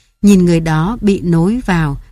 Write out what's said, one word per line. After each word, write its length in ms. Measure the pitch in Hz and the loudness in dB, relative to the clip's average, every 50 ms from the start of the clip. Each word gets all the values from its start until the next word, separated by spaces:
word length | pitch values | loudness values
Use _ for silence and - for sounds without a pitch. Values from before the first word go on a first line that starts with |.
| _ _ _ _ - | _ _ _ _ 2
nhìn 220 | 202 202 190 180 | 4 4 4 4
người 160 | 175 170 160 | 2 2 0
đó 380 | 160 165 156 156 160 190 240 240 | 0 -2 -2 -2 -2 -2 -4 -2
bị 200 | 208 208 196 - | -2 -2 -2 -2
nối 400 | - 175 170 165 165 185 226 254 247 | -2 -2 0 0 0 0 -2 -2 -4
vào 340 | - 185 170 160 147 143 - - - | -2 -2 -2 -2 -4 -6 -8 -12 -18